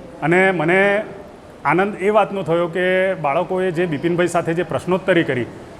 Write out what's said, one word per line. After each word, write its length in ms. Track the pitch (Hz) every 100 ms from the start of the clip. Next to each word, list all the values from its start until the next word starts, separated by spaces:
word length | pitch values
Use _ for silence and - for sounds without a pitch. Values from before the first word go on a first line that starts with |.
| - -
અને 300 | 151 175 190
મને 520 | 180 156 190 202 202 214 - - - - - 143
આનંદ 360 | 165 202 185
એ 80 | 190
વાતનો 340 | 214 196 196
થયો 240 | 156 170 175
કે 460 | 180 185 185 190
બાળકોએ 580 | 165 147 156 175 185 185
જે 140 | 160 180
બિપિનભાઈ 420 | 143 170 175 175
સાથે 260 | 175 165
જે 100 | 165
પ્રશ્નોત્તરી 600 | 170 - - 185 190 170
કરી 220 | 147 123 113 - -